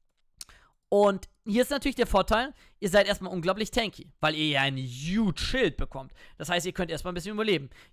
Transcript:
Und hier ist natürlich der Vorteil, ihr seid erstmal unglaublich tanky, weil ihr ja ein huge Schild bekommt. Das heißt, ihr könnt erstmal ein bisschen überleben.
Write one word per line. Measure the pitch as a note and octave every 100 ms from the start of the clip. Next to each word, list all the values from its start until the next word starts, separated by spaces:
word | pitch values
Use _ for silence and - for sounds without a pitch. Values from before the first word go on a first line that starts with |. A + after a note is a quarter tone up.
| _ _ _ _ - - _ _ _
Und | G3+ G#3 F#3+ - _
hier | A3+ G#3+
ist | B3
natürlich | C#4+ C#4 B3+
der | A#3
Vorteil, | G#3 F#3 A3 C4+ - - _
ihr | G3+
seid | G3+ G3
erstmal | G3 F#3
unglaublich | F3 E3+ G3+ G#3+
tanky, | B3 A3 - - _
weil | D3+ D#3
ihr | D#3
ja | C#3
ein | C3+ C3+
huge | C3 B2 D#3 G3+ G#3+ -
Schild | - B3+ G3+ -
bekommt. | C#3+ C3+ C3+ - - -
Das | D#3+
heißt, | F3 F3+
ihr |
könnt | F3 E3+
erstmal | D#3 F3+
ein | F3+
bisschen | F3+
überleben. | G#3+ G#3+ E3+ C#3 - -